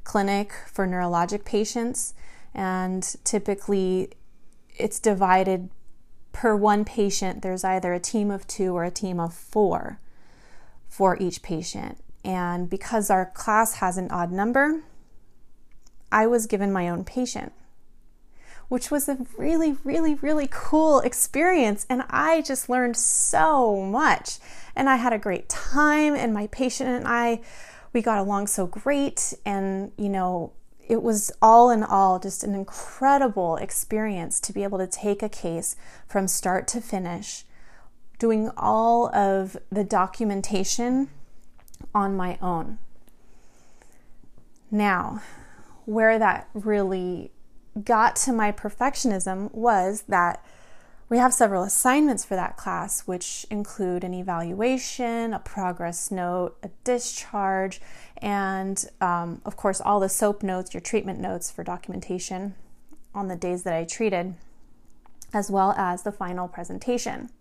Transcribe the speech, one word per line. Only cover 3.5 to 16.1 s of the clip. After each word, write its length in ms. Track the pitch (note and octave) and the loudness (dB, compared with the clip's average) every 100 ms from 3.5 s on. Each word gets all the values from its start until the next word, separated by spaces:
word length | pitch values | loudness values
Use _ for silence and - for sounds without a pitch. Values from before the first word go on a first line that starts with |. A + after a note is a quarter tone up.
| G3+ - G3+ F#3+ F#3 F#3 - - - - - - - | -2 0 2 2 0 -2 -8 -20 -18 -18 -20 -14 -4
it's 220 | G#3+ - | -4 0
divided 720 | A3+ G3 F#3+ F#3 F#3+ F#3 F3+ - - - - - - | 2 4 6 6 4 0 -2 -10 -12 -14 -16 -18 -14
per 240 | - A#3 G#3 | 0 2 4
one 300 | G#3 G#3 G#3 | 6 4 2
patient. 560 | - G3+ G3 F#3+ - | 0 0 0 -2 -2
There's 240 | F#3+ F#3 F#3+ | -4 -2 0
either 260 | F#3 F3+ | 0 0
a 80 | F3 | -2
team 320 | - A3+ G#3 | -2 0 0
of 160 | G3 - | -2 -6
two 300 | - F#3 F3 | -2 0 0
or 80 | F3 | -2
a 60 | |
team 280 | F3+ F#3 F3 | -2 -4 -2
of 140 | E3+ | -4
four 640 | E3 - G#3+ G3 E3+ - - - - - - - - - - - | -6 -2 2 4 2 -4 -12 -14 -16 -20 -20 -18 -18 -16 -16 -10
for 300 | - F#3+ F3+ | 2 2 2
each 240 | F3+ - | -2 -4
patient. 560 | - D#3+ E3+ - - - - - | -6 -6 -6 -8 -10 -10 -14 -10
And 460 | - F#3 F3 F3 F3 | -4 -2 -2 -2 -2
because 400 | G3 - A3+ G#3 | -4 -2 0 2
our 160 | F#3+ F#3 | 2 0
class 500 | - - G#3+ A3+ - | -6 0 2 2 0
has 220 | F#3 F#3 | -2 -2
an 120 | F3+ | -4
odd 220 | F3+ F3 | -2 -2
number, 520 | F#3 G#3+ B3+ D4 D#4 - - - - - - - - - - - - - | 0 2 4 4 2 -6 -18 -20 -20 -20 -20 -20 -20 -18 -18 -18 -18 0